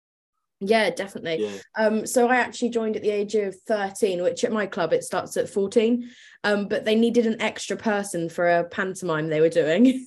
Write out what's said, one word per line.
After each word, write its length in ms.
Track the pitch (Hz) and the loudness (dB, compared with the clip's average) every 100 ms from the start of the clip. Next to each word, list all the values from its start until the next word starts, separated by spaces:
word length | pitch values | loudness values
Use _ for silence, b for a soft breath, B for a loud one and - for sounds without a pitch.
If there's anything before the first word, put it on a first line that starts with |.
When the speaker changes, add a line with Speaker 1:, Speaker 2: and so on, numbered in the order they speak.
| _ _ _ _ _ _ | _ _ _ _ _ _
Speaker 1:
Yeah, 280 | 196 226 202 | 0 2 2
definitely. 560 | - - - 165 160 208 | -2 -8 -8 -6 -4 -4
Speaker 2:
Yeah. 120 | 196 B - | -8 B 0
Speaker 1:
Um, 280 | 220 220 - | 2 2 0
so 220 | 254 240 | 2 4
I 80 | 247 | 2
actually 320 | 233 - 240 | 0 -2 -4
joined 280 | 233 220 208 | -2 -2 -2
at 40 | |
the 80 | 202 | -2
age 220 | 208 208 214 | -2 -2 -2
of 200 | 196 190 - | -2 -6 -4
thirteen, 560 | 214 196 196 208 175 | -2 -2 -2 -2 0
which 220 | 175 170 | -2 0
at 80 | 240 | -2
my 140 | 214 196 | 0 -2
club 260 | 202 165 | -2 0
it 140 | 165 - | 0 0
starts 320 | 185 - - | -4 -4 -4
at 100 | - | -4
fourteen. 600 | - 196 240 220 240 240 B B B | -2 2 2 2 0 -4 B B B
Um, 240 | 202 208 202 | -2 0 0
but 160 | 208 | -2
they 120 | 214 220 | 0 2
needed 300 | 233 233 226 | 4 4 2
an 160 | 220 | 0
extra 360 | 214 - - - | -4 -4 -8 -4
person 500 | 233 208 202 170 165 | -2 -2 -2 -4 -6
for 220 | 165 175 | 0 2
a 160 | 170 170 | 2 2
pantomime 640 | - 190 185 180 156 160 | -4 -6 -4 -4 -2 0
they 120 | 156 | 2
were 80 | 165 | 4
doing. 560 | 165 151 170 254 254 | 4 2 6 4 4